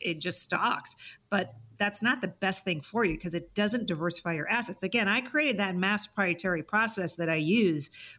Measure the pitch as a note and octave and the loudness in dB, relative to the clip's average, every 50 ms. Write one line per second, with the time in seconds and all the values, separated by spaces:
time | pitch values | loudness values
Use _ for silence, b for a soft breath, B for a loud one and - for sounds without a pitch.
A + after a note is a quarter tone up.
0 | - F#3 E3 D#3 C#3+ F3+ E3+ - - - F3+ E3+ F#3+ A#3+ - - - - - B | -6 -6 -4 -4 -4 -2 -2 -2 -2 0 0 0 2 2 0 -2 -4 -8 -14 B
1 | B B B B B - G#3 G3 F#3+ - - - - - - - G3+ G3+ G3+ - | B B B B B -2 0 0 0 -2 -6 -14 -20 -12 -4 -2 -2 0 0 0
2 | A3 A#3+ C4 B3+ G#3+ F3+ - - G3 F#3+ F#3 - - F#3+ E3+ D3+ - - - A#3 | 0 0 2 0 -2 -4 -4 -2 0 0 0 0 0 -2 -2 -2 -4 -4 0 2
3 | A3+ F3 D#3 D#3 - F3 E3 E3+ E3+ - - G3+ G#3 G#3 A3 B3 G#3 - F3 D3+ | 2 2 0 -2 -4 -4 -4 -4 -6 -4 0 0 2 2 2 0 -2 -2 -2 0
4 | E3 F3 E3 - - F3 E3 D#3 D3 - G#3+ A#3+ A#3+ - - - - C#4+ - A#3+ | 0 -2 -2 -2 -2 -2 -2 -2 -2 0 0 -2 -2 -4 -4 -4 -4 0 0 2
5 | G#3 G3 G#3 B3 B3 B3 - D4+ D4+ C#4+ A#3 F#3+ G3+ F#3+ F3+ F3+ F#3+ G3 G#3 G3+ | 2 2 2 0 0 0 0 0 2 2 2 2 0 0 0 0 2 2 2 0
6 | - - _ G#3 G3 F3+ E3+ E3+ - F#3+ F3 D#3+ D3+ - - G#3+ A3+ A3 - G3+ | -2 -4 _ 0 0 2 0 0 0 0 0 0 -2 0 0 2 2 2 0 -2
7 | F3+ E3 - - E3+ D#3+ D#3+ D#3 D3+ D#3 G3+ A#3+ A3 F3 D#3 D3 C#3 - B B | -2 -2 -2 -2 0 0 0 2 2 4 4 6 6 4 4 2 -2 -4 B B
8 | B B B | B B B